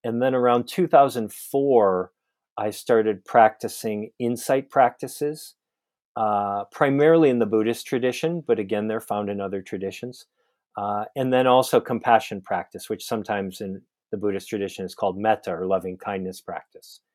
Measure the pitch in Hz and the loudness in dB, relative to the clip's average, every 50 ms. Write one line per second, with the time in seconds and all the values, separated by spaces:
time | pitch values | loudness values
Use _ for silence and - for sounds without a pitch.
0 | - 117 113 120 127 131 131 127 123 123 120 120 120 - - - 180 - - 143 | -4 -4 -2 0 0 0 2 2 4 4 4 2 0 -2 -2 -2 0 6 6 6
1 | 139 135 123 123 110 98 - - - - - 139 139 143 131 117 104 98 92 92 | 6 6 2 -4 -6 -6 -10 -16 -14 -4 -2 0 2 4 4 6 6 4 2 0
2 | 92 - _ _ _ _ _ _ _ _ _ - 107 107 101 - - - 120 113 | -2 -6 _ _ _ _ _ _ _ _ _ -6 -6 -6 -6 -8 -2 2 2 2
3 | 107 110 104 92 _ - - 120 113 107 - _ - 110 - - - 110 107 104 | 2 2 -2 -4 _ 2 6 6 6 6 4 _ -10 -10 -10 -8 -8 -6 -6 -6
4 | 107 - _ _ 123 120 123 120 - - 135 135 139 _ - 143 127 120 - _ | -8 -10 _ _ -2 -2 -2 -4 -2 -2 -2 -2 -2 _ 2 2 2 2 2 _
5 | - 123 - - 147 147 156 156 - - _ _ _ _ _ _ _ _ _ _ | -12 -12 -8 -6 -6 -6 -6 -8 -16 -20 _ _ _ _ _ _ _ _ _ _
6 | _ _ _ 113 110 107 104 101 104 101 101 101 101 _ - - 151 139 139 139 | _ _ _ -4 -2 0 0 0 0 -2 -2 -4 -6 _ -2 0 2 2 4 4
7 | 147 156 165 165 160 139 123 120 113 104 110 110 107 113 113 - - - - 123 | 6 6 6 6 6 4 4 2 0 2 2 2 2 2 -2 -4 -4 -4 -2 0
8 | 123 127 123 - - 160 175 170 147 - 117 107 104 95 107 104 104 110 110 113 | 0 -2 -2 -2 -4 -4 -4 -4 -2 -2 0 0 0 -2 -2 -2 -2 -2 -4 -6
9 | - - 107 104 101 101 101 101 98 98 98 98 95 - - 95 95 95 92 - | -6 -4 -4 -4 -4 -4 -4 -6 -6 -6 -6 -8 -8 -8 -10 -6 -6 -8 -8 -8
10 | - 127 123 - - _ _ _ _ _ _ _ _ _ _ 101 101 104 104 104 | -12 -14 -14 -16 -20 _ _ _ _ _ _ _ _ _ _ -8 -6 -6 -4 -6
11 | 107 - _ 139 131 127 127 127 127 127 123 127 127 - - 120 - - 127 113 | -6 -8 _ -4 -2 2 2 2 4 6 6 4 4 4 2 0 0 0 -6 -4
12 | - 127 117 110 - - 107 98 95 - 101 87 82 _ - 95 - - 110 92 | 2 4 4 4 4 0 -12 -12 -6 -6 -6 -6 -6 _ -14 -16 -10 -8 -10 -10
13 | - - 120 110 104 - 107 101 98 95 92 - 107 95 95 - _ _ _ _ | -6 -6 -6 -6 -4 -4 -4 -4 -4 -6 -8 -10 -10 -10 -10 -12 _ _ _ _
14 | _ _ - 101 101 104 98 98 - - - 104 98 95 - - 95 92 - - | _ _ -10 -4 -4 -4 -4 -4 -6 -6 -6 -4 -4 -6 -6 -10 -12 -12 -6 -4
15 | 107 98 92 98 104 110 107 - - - 87 82 92 92 95 92 90 92 92 90 | -4 -4 -4 -2 0 0 0 0 -2 -8 -6 -6 -2 -2 -2 -2 -2 -6 -12 -10
16 | - 101 101 95 95 92 92 - _ - 85 76 - _ _ - - - - _ | -10 -8 -8 -6 -8 -8 -10 -12 _ -12 -12 -12 -14 _ _ -20 -20 -20 -20 _
17 | _ _ | _ _